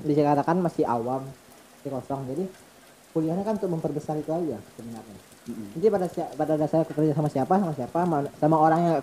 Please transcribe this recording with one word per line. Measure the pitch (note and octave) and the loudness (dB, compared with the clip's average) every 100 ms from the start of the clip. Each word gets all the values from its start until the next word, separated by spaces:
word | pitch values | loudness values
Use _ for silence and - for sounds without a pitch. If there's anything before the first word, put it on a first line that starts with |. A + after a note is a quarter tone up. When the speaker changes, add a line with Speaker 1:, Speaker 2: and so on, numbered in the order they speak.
Speaker 1:
dikatakan | D3+ D3 C#3+ C#3+ D3 F3 | 2 4 4 4 2 2
masih | E3 - | 0 0
awam, | D3 A#2 A#2 C3 C3+ - - - - - | 0 0 -2 -4 -6 -14 -20 -20 -20 -14
masih | C#3+ | -8
kosong. | C3 - C3+ B2+ | -8 -6 -6 -4
Jadi | C#3+ F#3+ - - - - - - | -6 -6 -10 -20 -20 -20 -20 -6
kuliahnya | E3 D#3+ F3 | -2 0 0
kan | G3+ G#3+ | -2 -2
untuk | F#3+ | -2
memperbesar | D#3+ D3+ D3 D3+ D3+ | -2 -4 -4 -4 -4
itu | D3+ | -4
aja | E3 D#3+ G#2 - | -2 -4 -6 -12
sebenarnya. | - A#2 A2+ G#2+ F#2+ - - | -16 -14 -14 -16 -20 -20 -16
Speaker 2:
Mm-mm. | - A2 G2+ D#3+ | -12 -12 -10 0
Speaker 1:
Jadi | G#3+ | 2
pada | G3+ F3+ | 2 0
si-, | - D#3 | -4 -6
pada | - D3+ D#3 | -4 0 0
dasarnya | D3+ D#3+ | 2 2
aku | D#3 | 0
kerja | - D#3 | 0 0
sama | D3+ D3 | 2 0
siapa, | C3+ B2+ F#3+ | 0 2 2
sama | F3 | 2
siapa, | C#3+ A#2+ E3 | -4 -4 -2
ma-, | F3+ D3+ C#3+ - | 0 0 -2 0
sama | D3+ D#3+ | 4 6
orang | D#3+ D#3+ | 6 6
yang | E3+ D3+ | 4 2